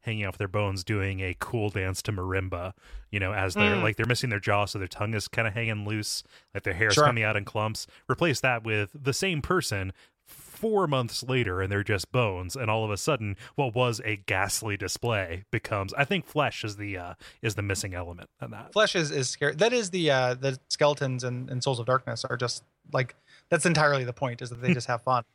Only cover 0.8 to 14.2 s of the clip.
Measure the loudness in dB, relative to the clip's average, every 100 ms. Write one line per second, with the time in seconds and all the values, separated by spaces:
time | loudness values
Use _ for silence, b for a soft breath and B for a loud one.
0.8 | -2 0 0 -2 -4 -4 -4 -2 0 0
1.8 | -2 -2 -4 -2 0 0 0 -4 -6 -10
2.8 | b b b -2 0 0 0 4 4 4
3.8 | 2 2 2 2 0 -2 2 2 2 -2
4.8 | -6 -4 -2 -2 -4 -2 -2 0 -2 -2
5.8 | -2 -2 -2 -6 -8 b b -6 -4 2
6.8 | 4 6 6 4 2 0 -2 -2 -2 -2
7.8 | -10 b b 2 2 2 0 0 0 0
8.8 | -2 -4 -4 0 0 0 0 0 0 -2
9.8 | -4 -8 b b _ -20 -20 -6 0 2
10.8 | 2 2 0 -4 -2 0 2 0 0 0
11.8 | 2 0 0 0 2 0 -6 -4 0 0
12.8 | 0 -2 0 0 0 -6 B -2 -2 2
13.8 | 2 0 -4 -4